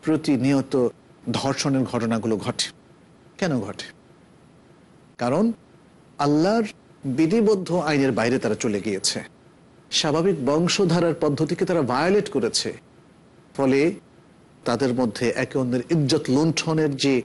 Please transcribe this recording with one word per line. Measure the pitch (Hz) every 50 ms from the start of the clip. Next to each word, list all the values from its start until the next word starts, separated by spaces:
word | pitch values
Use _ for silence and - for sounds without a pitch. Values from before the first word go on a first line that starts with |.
প্রতিনিয়ত | - 156 156 151 156 156 143 117 120 135 139 135 135 - - 135 123 113 - - _ - - - - -
ধর্ষণের | 117 - - 135 135 - - 147 139 135 127
ঘটনাগুলো | - - 120 113 113 117 113 104 110 110
ঘটে। | 95 - 123 - - - - - - _ - - - - - - - - - -
কেন | - 202 180 143 123
ঘটে? | 101 101 98 - - - - - - - - - - - - - - - - - - - - - - - - - - - -
কারণ | - 120 123 131 165 214 233 220 - - - - - - - - - - - -
আল্লাহর | - 143 143 147 151 165 190 220 233 220 208 - - - - - - -
বিধিবদ্ধ | 139 123 113 160 160 202 233 214 202 220 190 180 165 170
আইনের | 180 151 156 151 147 135 131
বাইরে | 117 107 113 120 127 127
তারা | - 117 107
চলে | 104 - 120 104 101
গিয়েছে, | 90 107 101 95 - - - 107 - - - - - - - - - - - - - -
স্বাভাবিক | - - - 160 139 160 165 196 190 151 131
বংশধারার | 123 143 156 175 170 - - 202 180 151 180 175 170 156 170
পদ্ধতিকে | 160 151 139 123 160 151 180 - 196
তারা | - 185 170
ভায়োলেট | 139 117 123 131 151 180 196 208 190 -
করেছে। | - 135 117 113 - - - 107 - - - - _ - - - - - - - - - - - -
ফলে | - 139 135 131 139 147 170 202 - - - - - - - - - - _ - - -
তাদের | - 120 117 139 127 123
মধ্যে | 123 127 113 101 - 127 117
একে | - - 131 127 -
অন্যের | 143 131 120 123 127 120 -
ইজ্জত | 170 165 147 127 156 151 156 -
লুণ্ঠনের | 127 139 156 165 151 - - 165 160 156 156 151 139
যে | 131 135 139 135 123 107